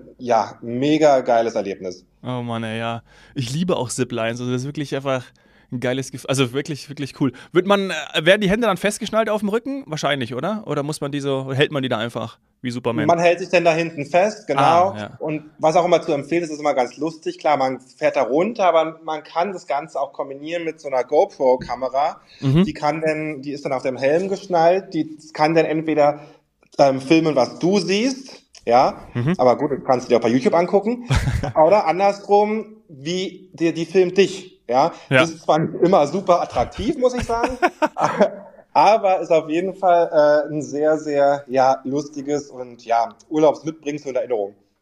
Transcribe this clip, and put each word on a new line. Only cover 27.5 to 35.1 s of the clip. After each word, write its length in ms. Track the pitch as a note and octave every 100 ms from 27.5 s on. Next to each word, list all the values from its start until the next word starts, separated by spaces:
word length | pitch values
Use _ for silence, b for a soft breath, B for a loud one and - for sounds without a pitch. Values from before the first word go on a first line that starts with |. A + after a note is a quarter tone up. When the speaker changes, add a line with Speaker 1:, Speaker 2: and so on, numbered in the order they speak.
| C#3
Speaker 1:
du 200 | D#3+ G3+
siehst. 640 | E3+ G3+ B3+ C4 - - _ - -
Ja, 380 | A#2+ D#3+ - -
Speaker 2:
Mhm. 200 | A#2+ B2 F#3
Speaker 1:
aber 180 | B2+ A2+
gut, 120 | D3
das 120 | C3
kannst 220 | - B2+ -
du 40 |
dir 60 | A#2+
auch 40 |
bei 60 | A#2
YouTube 260 | B2+ -
angucken. 540 | D#3+ F3 G3+ G#3 B3 -
Speaker 2:
<laughs> 460 | C3+ - - C#3+ D#3+
Speaker 1:
Oder 300 | D#3 G#3 D#3+
andersrum, 920 | E3+ G3 G3+ G3 G3+ G#3+ A3 G3+ - _
wie 600 | C#3 C#3+ F3+ F#3 - -
die, 200 | - E3
die 120 | D#3
filmt 320 | D#3+ G3 F3+ F3+
dich. 380 | F#3 - - _ -
Ja, 220 | B2 E3 B
Speaker 2:
Ja. 120 | B